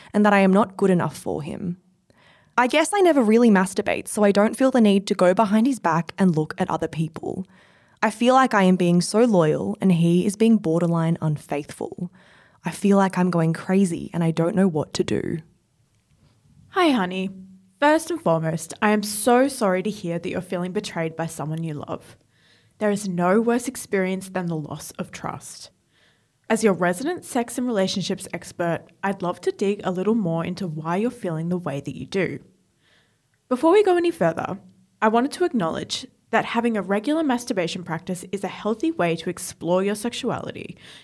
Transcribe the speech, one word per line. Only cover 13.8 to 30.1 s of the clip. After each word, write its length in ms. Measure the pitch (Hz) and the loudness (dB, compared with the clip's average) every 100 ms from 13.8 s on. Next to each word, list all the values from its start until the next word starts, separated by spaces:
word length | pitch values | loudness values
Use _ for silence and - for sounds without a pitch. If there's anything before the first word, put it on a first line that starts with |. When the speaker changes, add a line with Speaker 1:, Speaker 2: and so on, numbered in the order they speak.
| 196 170 - | 2 -2 -6
Speaker 1:
and 100 | 170 | -2
I 60 | 165 | -2
don't 260 | 160 165 180 | 0 0 2
know 120 | 196 | 2
what 260 | 156 - | 0 -4
to 100 | - | -4
do. 360 | - 95 - 160 - _ _ _ _ _ _ _ _ _ _ _ _ | -2 -2 -4 -6 -10 _ _ _ _ _ _ _ _ _ _ _ _
Speaker 2:
Hi, 200 | 381 339 | 0 2
honey. 420 | 254 180 185 196 - - - _ - | 2 0 -4 -6 -8 -18 -20 _ 0
First 320 | 294 311 320 | 2 2 0
and 100 | 339 | -2
foremost, 540 | 175 160 160 165 - - | 0 0 0 -6 -8 -2
I 120 | 214 | 0
am 100 | 208 | 0
so 460 | 208 - 247 240 269 | -2 -2 2 4 4
sorry 340 | - 202 185 | 0 0 0
to 80 | 208 | -2
hear 300 | 208 170 170 | -6 -6 -6
that 100 | 180 | -6
you're 120 | 185 | -8
feeling 300 | 185 180 180 | -6 -6 -6
betrayed 440 | 190 208 170 165 160 | -6 -6 -6 -6 -6
by 100 | 165 | -8
someone 380 | - 151 160 | -8 -8 -6
you 100 | 165 | -8
love. 420 | 151 - - - - _ _ _ _ _ - | -8 -10 -12 -14 -20 _ _ _ _ _ -6
There 100 | 214 | -2
is 180 | 202 202 | -2 -4
no 320 | 175 175 208 | -2 2 2
worse 280 | 233 240 254 | 2 0 -4
experience 640 | - - 196 185 190 190 | -10 -4 -2 -2 -4 -6
than 180 | 185 175 | -6 -4
the 80 | 160 | -6
loss 340 | 147 151 - - | -6 -12 -12 -12
of 140 | - | -12
trust. 580 | - 139 135 - - - _ _ _ _ _ _ _ - | -12 -12 -12 -14 -20 -20 _ _ _ _ _ _ _ -4
As 140 | 226 | 0
your 100 | 220 | 2
resident 500 | 170 175 180 285 359 | 2 0 -2 -4 -6
sex 360 | - 247 233 - | -6 -4 -4 -4
and 80 | 247 | -4
relationships 600 | 214 190 202 170 190 - | 0 0 -2 -4 -6 -8
expert, 480 | 180 - - 170 160 - _ | -12 -10 -6 -4 -4 -6 _
I'd 180 | 196 196 | -8 -4
love 200 | 175 175 | -6 -6
to 100 | 381 | -6
dig 300 | - 196 202 | -4 -2 -2
a 80 | 190 | -4
little 240 | 180 190 | -4 0